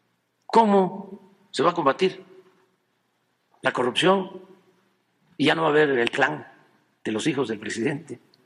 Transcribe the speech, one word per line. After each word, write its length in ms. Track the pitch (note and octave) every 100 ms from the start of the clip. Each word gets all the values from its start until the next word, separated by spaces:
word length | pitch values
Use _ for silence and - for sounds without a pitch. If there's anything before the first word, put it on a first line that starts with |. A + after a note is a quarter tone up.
| _ _ _ _ -
¿Cómo 920 | A3+ A3+ G3+ F#3 - - - - _ _
se 120 | -
va 100 | D#3
a 20 |
combatir 500 | F3 C#3+ C3+ F#3 - - - - _ _ _ _ _ _ _ _ _ _ _
la 120 | C3
corrupción? 680 | B2+ B2 A#2 E3 G3 F3+ - - - _ _ _ _ _ _ _ -
Y 80 | C#3+
ya 80 |
no 80 | D#3
va 60 | D#3+
a 40 |
haber 180 | D3 D3+
el 200 | C3+ A#2
clan 400 | - C#3 D3+ A#2+ - _ _ _ _
de 80 | -
los 140 | A2 D3+
hijos 220 | C#3 A#2+
del 100 | A2
presidente. 600 | G#2 G#2 A#2 D3 - - _ _